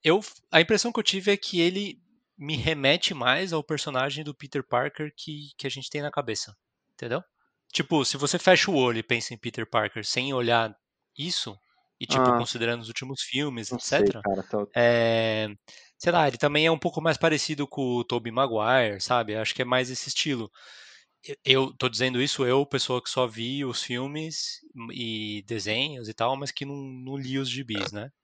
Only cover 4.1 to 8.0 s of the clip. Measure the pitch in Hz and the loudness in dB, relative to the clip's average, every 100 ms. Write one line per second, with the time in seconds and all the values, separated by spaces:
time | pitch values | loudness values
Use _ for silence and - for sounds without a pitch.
4.1 | 139 151 143 139 143 131 123 143 - 151 | -4 -8 -10 -8 -6 0 0 0 -4 -10
5.1 | - - 151 147 - 139 139 131 151 143 | -10 -12 -12 -14 -10 -8 -8 -8 -6 -4
6.1 | 143 120 107 - 107 _ _ _ _ 120 | -4 -4 -4 -6 -14 _ _ _ _ -6
7.1 | 127 - _ _ _ _ - 139 160 | -6 -6 _ _ _ _ -4 2 2